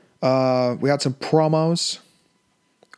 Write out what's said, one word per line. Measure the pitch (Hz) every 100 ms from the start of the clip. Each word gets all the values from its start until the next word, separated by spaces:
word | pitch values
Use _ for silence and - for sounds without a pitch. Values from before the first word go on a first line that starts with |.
| _ _
Uh, | 131 131 131 127 123 123
we | 135
had | 143
some | 139
promos | 131 - 156 156 156 160 170 - - - _ _ _ _ _ _ _ _